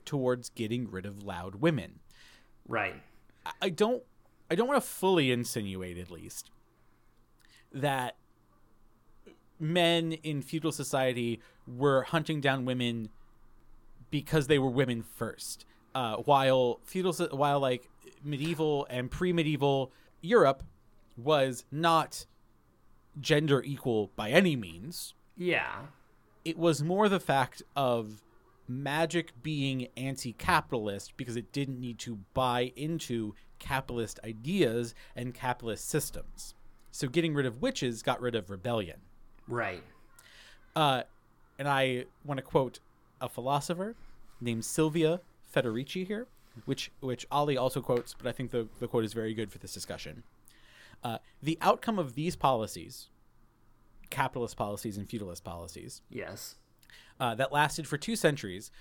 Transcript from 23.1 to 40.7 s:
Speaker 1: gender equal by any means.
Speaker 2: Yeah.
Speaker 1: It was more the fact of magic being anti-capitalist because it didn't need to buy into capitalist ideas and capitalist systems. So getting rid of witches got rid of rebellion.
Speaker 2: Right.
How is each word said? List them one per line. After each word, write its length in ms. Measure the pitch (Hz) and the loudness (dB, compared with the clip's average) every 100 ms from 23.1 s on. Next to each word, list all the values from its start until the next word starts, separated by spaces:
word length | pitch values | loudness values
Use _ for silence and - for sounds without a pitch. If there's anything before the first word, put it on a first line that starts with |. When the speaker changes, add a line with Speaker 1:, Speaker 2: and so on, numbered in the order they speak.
| 147 | -8
Speaker 1:
gender 420 | 139 151 156 139 | 2 4 6 2
equal 480 | - 135 131 110 98 - | 2 -4 0 0 0 -4
by 140 | 107 | 4
any 260 | 156 190 139 | 6 6 2
means. 580 | 92 82 127 - - - _ - | -4 -10 -12 -12 -12 -16 _ -6
Speaker 2:
Yeah. 460 | 180 135 67 - 147 - _ _ _ _ | 0 0 -2 -6 -12 -18 _ _ _ _
Speaker 1:
It 140 | 165 165 | -8 2
was 240 | 170 147 | 4 4
more 260 | 151 190 214 | 2 4 4
the 120 | 190 | 2
fact 420 | - 135 123 - - - | 2 2 2 -4 -8 0
of 460 | 131 120 107 107 _ - _ _ - | 2 2 -2 -12 _ -20 _ _ -10
magic 680 | 127 139 147 165 170 165 123 | -6 -2 0 0 0 -4 -8
being 440 | 151 151 139 131 123 - | -6 -2 0 -2 -6 -6
anti-capitalist 1200 | 135 131 123 - - 165 - 127 107 98 - - | -6 -6 -8 -4 2 2 2 -2 -2 -4 -10 -10
because 200 | 123 117 | -6 -6
it 160 | 104 | -4
didn't 280 | 143 139 127 | -4 -4 -4
need 180 | 127 113 | -8 -8
to 180 | - 107 95 | -10 -10 -4
buy 380 | - 127 123 127 | 0 2 2 0
into 600 | - 151 165 - 117 107 - - - | -2 -4 -4 -2 -2 -2 -8 -20 -16
capitalist 580 | - 135 - 120 110 - | -4 -4 -2 -4 -4 -6
ideas 720 | 110 110 127 196 131 117 117 - - | -12 -8 -4 2 2 2 -4 -8 -14
and 180 | - 123 | -8 -8
capitalist 560 | 123 127 123 117 101 - | -4 -4 -2 -4 -6 -2
systems. 680 | 156 - - - - - - - - - | -2 -2 -8 -10 -12 -16 -18 -20 -20 -18
So 160 | - 135 | -6 -2
getting 260 | 160 165 | 0 2
rid 120 | 143 127 | 2 0
of 160 | 113 | 0
witches 400 | 247 - 127 113 | -2 0 -2 -2
got 180 | - 123 | 0 0
rid 140 | 123 | 0
of 160 | 113 95 | -2 -4
rebellion. 500 | 95 120 117 87 78 - - - - - | -8 -2 -2 -2 -10 -20 -20 -20 -20 -8
Speaker 2:
Right. 360 | 120 104 87 - - - - - - - - - | -4 -4 -6 -14 -20 -20 -20 -20 -20 -20 -20 -8